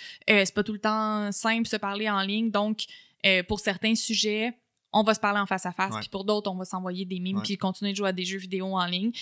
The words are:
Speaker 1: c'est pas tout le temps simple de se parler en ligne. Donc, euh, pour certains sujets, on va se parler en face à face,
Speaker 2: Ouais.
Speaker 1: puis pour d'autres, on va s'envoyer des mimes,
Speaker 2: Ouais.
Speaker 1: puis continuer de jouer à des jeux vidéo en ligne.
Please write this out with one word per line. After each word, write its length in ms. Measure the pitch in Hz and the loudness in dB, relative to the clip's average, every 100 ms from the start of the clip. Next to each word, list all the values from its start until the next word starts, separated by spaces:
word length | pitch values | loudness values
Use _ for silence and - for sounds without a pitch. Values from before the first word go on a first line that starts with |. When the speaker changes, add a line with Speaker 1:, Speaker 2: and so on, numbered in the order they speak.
| - - - 208 190 | -16 -4 4 6 4
Speaker 1:
c'est 80 | |
pas 100 | - | 2
tout 100 | 208 | -2
le 60 | 208 | 0
temps 520 | 214 220 214 214 208 | 0 0 0 -2 0
simple 320 | 196 226 226 | 2 2 2
de 40 | 233 | 0
se 100 | 214 | -2
parler 300 | 196 202 214 | -2 -2 0
en 100 | 202 | 0
ligne. 300 | 196 214 226 | 0 0 0
Donc, 320 | 202 214 214 - - - _ 196 | 2 0 -2 -6 -12 -20 _ 4
euh, 160 | 185 | 4
pour 180 | 180 208 | 2 -2
certains 360 | - 190 220 226 | -2 0 2 2
sujets, 580 | - 208 214 214 233 240 _ _ _ | 2 0 0 0 -2 -6 _ _ _
on 100 | 208 | 2
va 100 | 214 | 4
se 60 | 214 | 2
parler 200 | 208 202 | 2 0
en 60 | 196 | 0
face 200 | 190 180 | -2 -2
à 80 | |
face, 200 | 180 190 | -4 -4
Speaker 2:
Ouais. 60 | 214 | -4
Speaker 1:
puis 100 | 208 | -6
pour 140 | 196 | -6
d'autres, 260 | 196 208 202 | 0 0 0
on 60 | 185 | -6
va 80 | |
s'envoyer 400 | 185 185 185 180 185 | -6 -6 -6 -6 -6
des 140 | 185 | -4
mimes, 180 | 185 196 | -4 -2
Speaker 2:
Ouais. 60 | |
Speaker 1:
puis 140 | 214 202 | -4 -2
continuer 340 | 190 185 202 | -2 -2 -4
de 60 | 196 | -2
jouer 120 | 202 | 0
à 40 | |
des 100 | 185 | -2
jeux 140 | 180 190 | -4 -6
vidéo 300 | 185 185 190 | -6 -4 -2
en 180 | 190 175 | -2 0
ligne. 260 | 180 220 - | 0 -2 -4